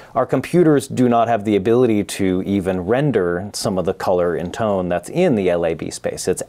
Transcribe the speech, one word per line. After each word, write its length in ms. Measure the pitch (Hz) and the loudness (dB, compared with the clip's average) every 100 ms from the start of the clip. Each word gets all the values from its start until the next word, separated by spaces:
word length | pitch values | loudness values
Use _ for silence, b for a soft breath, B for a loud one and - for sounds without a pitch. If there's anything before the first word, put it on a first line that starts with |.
| B | B
our 120 | - 127 | -4 -2
computers 640 | 135 - 170 165 143 - | -2 0 4 4 4 0
do 200 | 113 123 | 0 2
not 200 | 117 117 | 4 2
have 160 | 113 | 0
the 100 | 104 | 2
ability 480 | 101 95 120 123 104 | 2 4 4 4 2
to 400 | 95 - 95 90 | -2 -2 0 0
even 360 | 92 101 92 92 | 0 0 0 -2
render 720 | 87 123 147 113 87 87 101 | 0 0 2 0 0 -2 -6
some 260 | - 117 92 | -6 -4 -2
of 60 | |
the 100 | 90 | -2
color 420 | - - 90 87 76 | -4 -2 0 0 -2
and 180 | 87 | -6
tone 340 | - 110 98 90 | -4 -2 -2 -2
that's 220 | 87 - | -4 -4
in 260 | 160 180 110 | 0 2 2
the 120 | 90 | 2
L 160 | 87 | 0
A 100 | 82 | -2
B 180 | 80 87 | -4 -8
space. 340 | - 82 - - | -8 -8 -4 -4
It's 160 | 90 | -4